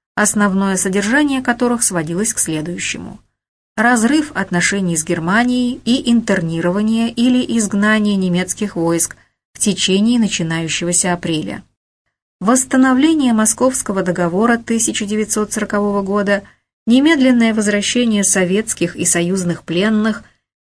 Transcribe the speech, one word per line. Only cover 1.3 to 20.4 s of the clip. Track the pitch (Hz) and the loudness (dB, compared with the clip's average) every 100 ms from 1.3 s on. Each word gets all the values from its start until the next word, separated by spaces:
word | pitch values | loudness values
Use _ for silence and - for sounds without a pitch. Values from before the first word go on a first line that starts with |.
| 269 | 0
которых | 254 233 247 233 | -2 0 0 0
сводилось | - 175 156 170 220 | -2 -2 -4 -2 -4
к | - | -4
следующему. | - 156 165 180 - - - - _ _ _ _ _ - | -4 -4 -4 -6 -8 -8 -12 -16 _ _ _ _ _ -2
Разрыв | 240 247 226 302 302 - | 0 2 2 0 -2 -6
отношений | 196 175 175 202 185 170 | -2 -2 0 -2 -2 -2
с | |
Германией | 170 170 165 208 247 247 247 262 | -2 -4 0 0 2 0 -2 -4
и | 226 262 - | -2 0 2
интернирование | 233 226 185 165 165 170 196 214 226 226 | 0 2 -2 -2 -2 -2 0 0 0 -2
или | 233 247 254 - 226 | 0 2 2 0 -2
изгнание | 202 202 214 214 208 | 0 0 2 2 2
немецких | 196 185 175 180 - 202 175 | 0 0 0 -2 -6 -6 -2
войск | 170 170 - - _ _ _ | 0 0 -2 -8 _ _ _
в | - | -4
течение | 208 190 - 190 220 240 | -2 0 0 2 4 2
начинающегося | 208 - 165 165 165 - 175 175 185 | 2 0 -4 -4 -4 -4 -2 0 0
апреля. | 175 170 156 185 - - _ _ _ _ _ _ - | -2 -2 -4 -4 -10 -14 _ _ _ _ _ _ -6
Восстановление | 185 262 - 269 262 254 311 320 254 | 0 2 2 2 4 4 4 4 2
Московского | 220 214 - 262 262 - 190 | 2 0 2 0 0 -4 -4
договора | 185 175 170 180 233 233 | -2 0 0 2 2 0
тысяча | 233 226 220 - 202 | 0 -2 0 -4 -4
девятьсот | 214 214 214 208 | -2 -2 -2 -2
сорокового | 214 208 208 202 202 | -4 -2 -2 0 -2
года, | 190 202 202 202 202 _ _ _ - | -2 -2 0 -2 -4 _ _ _ 2
немедленное | 247 302 311 262 240 226 | 4 6 4 4 4 4
возвращение | 220 208 208 202 247 240 208 | 2 0 0 0 0 2 2
советских | 196 214 180 196 220 - 170 | 2 2 2 0 -2 -4 -4
и | - 175 | -2 -2
союзных | 170 175 190 175 160 | 0 0 -2 -2 -4
пленных, | - 170 208 214 220 214 - _ | -4 -2 0 2 0 -4 -10 _